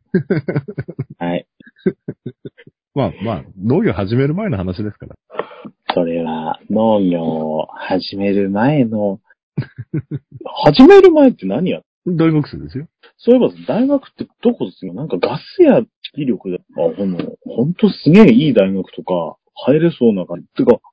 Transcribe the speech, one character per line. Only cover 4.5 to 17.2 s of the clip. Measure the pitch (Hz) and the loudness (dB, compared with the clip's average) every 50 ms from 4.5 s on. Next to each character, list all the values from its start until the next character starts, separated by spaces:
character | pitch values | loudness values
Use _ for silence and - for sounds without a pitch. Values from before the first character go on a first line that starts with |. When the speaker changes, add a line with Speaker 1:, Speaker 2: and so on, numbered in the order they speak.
| 131 95 | -6 -6
Speaker 1:
話 | 90 92 90 - 107 | -6 -6 -6 -8 -8
で | 107 | -10
す | - - | -10 -14
か | - | -18
ら。 | - - - _ _ - - - - - - - - - _ _ - - | -20 -20 -20 _ _ -12 -12 -12 -12 -12 -20 -20 -20 -20 _ _ -6 -4
Speaker 2:
そ | 90 87 | -2 -2
れ | 85 85 85 82 | -2 -4 -6 -6
は、 | 80 78 80 80 80 - - _ - | -6 -8 -8 -8 -8 -10 -10 _ -6
農 | 104 107 110 113 110 104 | -2 0 0 0 0 0
業 | 98 90 87 85 82 | 0 0 -2 -2 -4
を | 82 80 80 80 78 78 78 76 - | -4 -6 -6 -6 -6 -6 -6 -8 -10
始 | - - - - 95 90 - - - 98 | -12 -14 -8 -6 -6 -6 -6 -8 -8 -6
め | 98 101 98 | -4 -2 -2
る | 101 98 95 | -2 -2 -2
前 | 98 101 113 139 156 147 123 | -2 -2 0 0 0 0 0
の、 | 113 110 107 104 101 98 110 _ _ _ _ _ _ _ | -2 -2 -4 -4 -4 -6 -8 _ _ _ _ _ _ _
<laughs> | - - - _ - 117 _ - 151 - - 151 135 _ _ - 131 - - - - - | -10 -10 -10 _ -20 -16 _ -10 -10 -10 -10 -12 -14 _ _ -20 -18 -18 -14 -4 0 0
始 | 151 147 - 262 330 | 2 6 8 8 10
め | 403 392 | 10 10
る | 370 370 | 10 8
前 | 320 311 285 254 | 8 6 4 4
っ | - | 2
て | - - | 0 -4
何 | 190 190 131 180 180 | -6 -4 -4 -4 -4
や？ | - - - _ _ _ - | -4 -6 -10 _ _ _ -8
Speaker 1:
大 | 175 185 156 165 160 | -4 -2 0 2 2
学 | 156 151 143 - | 2 0 -2 -4
生 | - 82 | -8 -16
で | - 73 | -14 -12
す | - 127 | -12 -14
よ。 | 156 - _ _ _ - _ _ | -14 -14 _ _ _ -20 _ _
Speaker 2:
そ | - 233 | 2 2
う | 247 | 4
い | 254 | 4
え | |
ば、 | 220 139 - - - - | 4 0 -4 -6 -8 -6
大 | 135 202 254 277 | -2 -2 0 0
学 | 285 269 - - | 0 -2 -4 -6
っ | _ | _
て | - - - _ _ | -14 -14 -14 _ _
ど | - 247 233 | -2 -2 -2
こ | - - | -2 -6
で | 95 | -10
す | - _ - | -10 _ -14
よ？ | 92 85 | -12 -12
な | 98 151 | -10 -10
ん | 160 | -8
か | - 90 | -6 -4
ガ | - - - 156 | -4 -4 -4 -6
ス | - - - - 359 | -12 -4 0 2 4
や | 294 220 143 113 - _ _ - - _ | 4 4 4 2 -2 _ _ -20 -16 _
威 | 147 151 | -8 -6
力 | 127 107 - - 98 | -4 -6 -6 -6 -8
で、 | 90 87 _ _ - - | -10 -10 _ _ -6 -4
あ、 | 85 82 80 | -2 -2 -2
ほ | - 101 | -4 -6
ん | 95 | -6
の、 | 90 85 | -6 -6